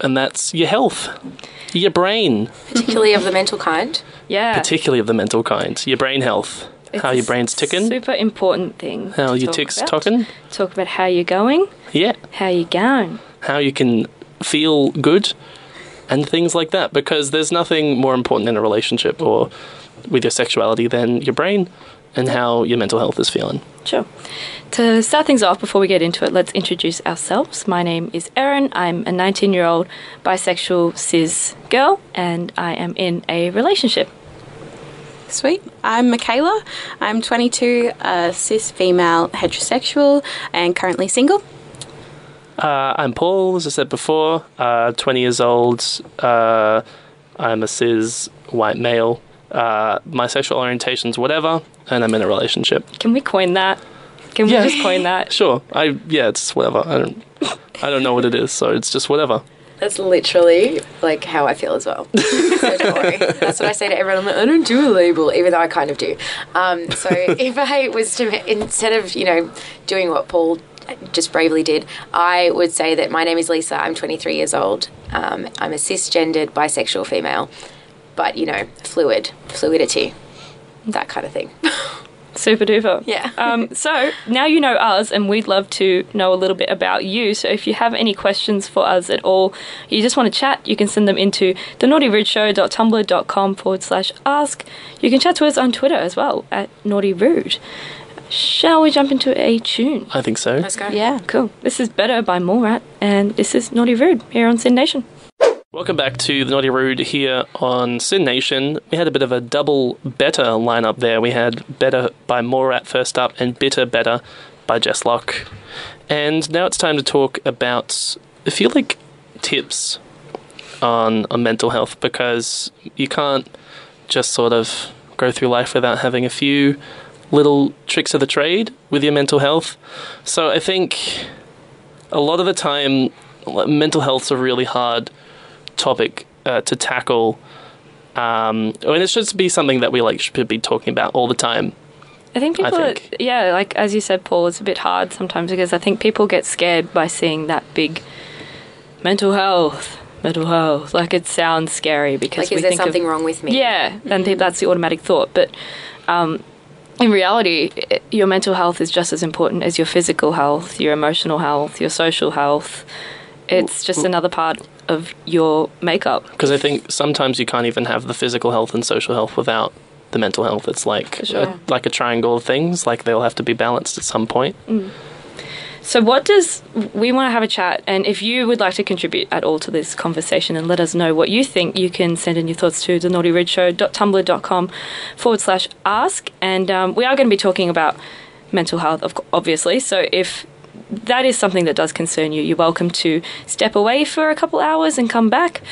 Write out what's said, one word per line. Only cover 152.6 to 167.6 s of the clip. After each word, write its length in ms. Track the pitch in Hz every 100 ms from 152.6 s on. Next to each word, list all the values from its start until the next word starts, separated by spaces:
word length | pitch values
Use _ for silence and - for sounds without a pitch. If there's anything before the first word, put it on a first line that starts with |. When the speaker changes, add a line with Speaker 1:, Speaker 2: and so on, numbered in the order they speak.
Speaker 2:
there 100 | 180
Speaker 3:
think 100 | 175
of 40 | 180
Speaker 2:
something 180 | 170 170
wrong 180 | 160
with 180 | 160 165
me? 160 | 151 262
Speaker 3:
Yeah, 420 | 247 190 131 208 247
and 160 | 196 190
Speaker 2:
Mm-hmm. 120 | 185
Speaker 3:
that's 220 | 185 175
the 80 | 180
automatic 320 | 180 165 165
thought. 300 | - 165 -
But, 160 | - - - - - - - -
um, 340 | 175 165 160 - - - - - -
in 100 | 233
reality, 600 | 202 185 226 190 165 143 - -
i-, 120 | - -
your 160 | 214 196
mental 280 | 190 202 185
health 260 | 175 170
is 100 | 165
just 220 | 175 170
as 100 | 156
important 400 | 165 156 170 175
as 140 | 170 170
your 80 | 160
physical 480 | 175 170 160 151
health, 480 | 151 143 147 143 -
your 100 | 151
emotional 460 | 151 151 165 165 151
health, 420 | 147 147 151 -
your 100 | 160
social 420 | - 165 160 147
health. 520 | 147 143 147 - - - - - - - - -
It's 380 | 180 - - -
just 140 | 170
Speaker 1:
W-, 100 | 180
Speaker 3:
another 200 | 175 175
part 380 | 170 160 - - - -
of 260 | 160 170 - -
your 440 | 170 160 156 151 -
makeup. 440 | 170 165 - 131 - -
Speaker 1:
'Cause 140 | 139
I 60 | 139
think 340 | 147 139 -
sometimes 480 | - 147 143 135 127
you 60 | 117
can't 220 | 127